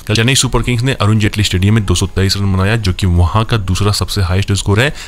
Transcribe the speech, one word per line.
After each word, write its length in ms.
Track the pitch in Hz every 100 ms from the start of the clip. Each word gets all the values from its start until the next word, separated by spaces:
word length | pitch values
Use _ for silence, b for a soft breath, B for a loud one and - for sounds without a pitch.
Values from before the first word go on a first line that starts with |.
| -
कल 60 |
चेन्नई 220 | 107 113 135
सुपर 240 | 127 -
किंग्स 220 | - 123
ने 100 | 127 -
अरुण 240 | 101 107
जेटली 240 | 104 -
स्टेडियम 320 | 101 90 98 113
में 100 | 101
दो 100 | 90
सौ 100 | 98
तेईस 300 | - 95 95
रन 160 | 98
बनाया, 220 | 95 95 113
जो 160 | 98
कि 120 | 90 95
वहां 360 | 87 87 107 110
का 120 | 117
दूसरा 320 | 90 92 104
सबसे 280 | 101 95 -
हाईएस्ट 300 | 87 92 98
स्कोर 260 | 101 - 101
है 140 | 139 B